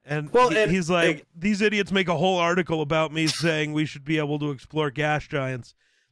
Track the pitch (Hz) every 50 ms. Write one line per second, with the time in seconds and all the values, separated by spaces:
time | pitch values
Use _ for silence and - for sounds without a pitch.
0 | - 131 147 151 147 151 - 240 254 240 - 220 214 151 180 190 170 151 185 170
1 | 165 165 156 151 - _ - 170 165 208 214 190 220 208 214 208 202 - 185 196
2 | 185 165 175 143 170 190 185 180 170 170 175 185 175 - 170 156 151 143 160 156
3 | 160 151 147 160 160 156 - - 147 170 156 156 156 151 151 151 156 147 - 147
4 | 135 147 160 156 151 143 151 147 147 147 143 123 - - - 156 151 143 127 151
5 | 147 151 151 143 - - 156 143 131 131 131 123 113 - _ _ _ _ _ _
6 | _ _